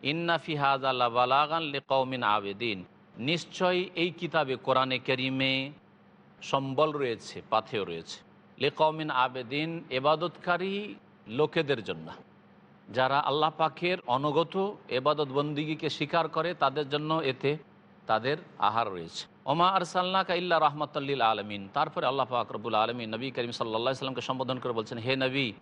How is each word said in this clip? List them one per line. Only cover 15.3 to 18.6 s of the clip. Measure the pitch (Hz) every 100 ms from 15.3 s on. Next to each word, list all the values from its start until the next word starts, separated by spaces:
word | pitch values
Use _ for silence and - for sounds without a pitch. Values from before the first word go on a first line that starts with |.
| 135 147 147 156 151 160
স্বীকার | - 147 170 160
করে, | 160 160
তাদের | 175 143 135 143
জন্য | 147 151
এতে | 160 143 127 139 156 - - - - -
তাদের | 110 120 156 -
আহার | -